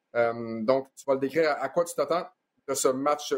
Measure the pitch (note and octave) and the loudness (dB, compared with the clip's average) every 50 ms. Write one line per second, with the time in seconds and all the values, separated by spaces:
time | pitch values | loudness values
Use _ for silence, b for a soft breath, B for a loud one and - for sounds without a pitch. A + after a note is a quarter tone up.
0 | _ _ - A#2+ A#2 A#2 A#2 A#2 A#2 A2+ A2+ A2+ A2 A2+ C3 C3+ C3 - _ - | _ _ 0 2 2 2 0 -2 -6 -6 -6 -4 0 2 2 2 0 -4 _ -10
1 | - - C#3 C3 C3+ C3+ C3 D#3 E3 D#3 C#3+ - C3+ C3+ - E3+ E3+ E3+ - - | -2 -2 0 0 0 0 2 2 2 2 2 0 -2 -2 0 0 -2 -2 0 -4
2 | D3 C#3 D#3+ F3 F#3 - _ _ _ _ _ _ _ - C3+ C3 - C#3+ B2+ C3 | -2 0 0 -2 -2 -6 _ _ _ _ _ _ _ -6 -2 0 2 2 2 2
3 | C#3 D3 D3 D3 - - C#3+ | 0 0 0 0 -2 -4 -4